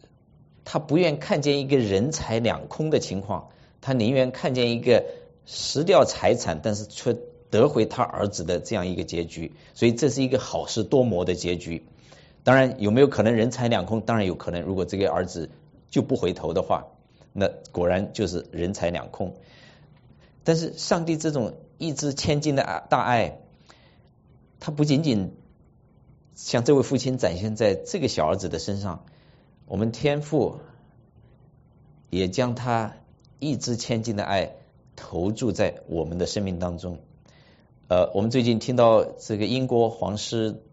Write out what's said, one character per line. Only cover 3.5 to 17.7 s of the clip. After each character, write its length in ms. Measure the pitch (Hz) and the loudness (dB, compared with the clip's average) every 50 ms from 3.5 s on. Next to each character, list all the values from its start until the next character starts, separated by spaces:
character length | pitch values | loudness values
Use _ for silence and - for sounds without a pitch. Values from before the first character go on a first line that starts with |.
| - _ - _ _ _ | -20 _ -20 _ _ _
他 120 | - 131 135 | -6 -2 0
宁 200 | 127 107 113 139 | 2 2 2 4
愿 200 | 135 127 127 - | 2 2 0 0
看 200 | - - 160 131 | -4 -4 -2 0
见 200 | 127 123 117 117 | 2 0 0 0
一 80 | 117 | 0
个 240 | - 127 117 101 87 - - - - - - _ _ | 4 6 6 6 4 2 -8 -14 -16 -20 -20 _ _
失 380 | - - - - - - 131 160 | -16 -12 -10 -8 -4 -2 -2 2
掉 200 | 185 190 156 127 | 6 8 8 6
财 300 | - - - - 95 117 | 6 2 0 2 2 2
产， 240 | 117 - 101 82 78 | 2 0 -4 -4 -4
但 140 | - 110 104 | -2 -2 -2
是 120 | 101 107 | -4 -6
却 300 | - - - - 123 117 - - - - - - - | -10 -12 -8 -2 -2 -2 -2 -4 -14 -20 -20 -10 0
得 180 | - 104 123 147 | 4 4 4 6
回 160 | 147 123 110 | 6 2 0
他 200 | 107 - - 123 | 0 0 -2 -2
儿 240 | - - 90 101 101 | -2 0 -2 -2 -2
子 160 | 101 - 87 | -2 -4 -4
的 160 | 80 90 87 | -2 -2 -4
这 160 | - - 113 | -2 -4 -4
样 100 | 101 90 | -4 -2
一 80 | 92 90 | -4 -4
个 80 | 87 85 | -6 -6
结 220 | - - 85 85 | -6 -4 -6 -6
局。 280 | 82 - 82 82 78 - - - - - | -6 -8 -10 -12 -12 -12 -16 -20 -16 -4
所 140 | - 123 120 | 2 2 2
以 40 | 117 | 2
这 160 | 120 156 139 | 4 2 0
是 140 | 120 135 135 | 2 2 -2
一 60 | 127 | 0
个 100 | 127 127 | 0 -2
好 300 | 127 - - 87 82 - | -2 -2 -6 -6 -6 -4
事 160 | - 117 104 | -4 -4 -2
多 180 | 104 - 139 127 | 2 2 2 2
磨 220 | 117 95 87 90 | 2 2 0 0
的 100 | 90 90 | -2 -2
结 220 | - - 87 90 | -2 -2 -4 -4
局。 280 | 87 - 85 82 80 - - - - - - - - - - - _ - | -4 -4 -8 -10 -10 -12 -16 -20 -20 -20 -20 -20 -20 -20 -20 -16 _ 4
当 100 | 123 127 | 6 6
然， 220 | 135 131 131 - - | 6 6 4 2 0
有 120 | 104 104 107 | 0 2 6
没 80 | 123 | 6
有 80 | 139 135 | 6 6
可 160 | - - 104 | 6 4 2
能 100 | 110 120 | 4 4
人 160 | 110 107 123 | 4 2 0
财 160 | 120 - 123 | 0 -2 -2
两 180 | 117 117 98 90 | 0 0 0 0
空？ 160 | 87 113 110 104 | -2 -4 -4 -2
当 140 | - 117 | 0 0
然 100 | 110 101 | 0 2
有 100 | 92 82 | 0 -2
可 160 | - - - 85 | -4 -6 -6 -6
能， 100 | 87 82 | -6 -4
如 140 | 90 95 | -4 -2
果 80 | 92 90 | -2 -4
这 120 | - - | -4 -2
个 140 | 95 98 90 | -2 0 0
儿 160 | 73 87 92 | 0 0 -2
子 240 | 90 - 87 78 71 - - _ _ _ - _ _ | -4 -6 -10 -10 -10 -12 -18 _ _ _ -20 _ _
就 120 | - 143 - | -2 -2 0
不 120 | - 131 | 0 0
回 180 | - - 87 - | 0 0 -2 -2
头 200 | - - 80 85 | -2 -4 -2 -2
的 100 | 92 87 | -2 0
话， 240 | - 98 80 - - - _ _ _ _ _ - _ - | 0 -2 -4 -4 -8 -20 _ _ _ _ _ -20 _ -4
那 180 | 95 98 92 - - - - | -2 -2 -2 -2 -4 -16 -10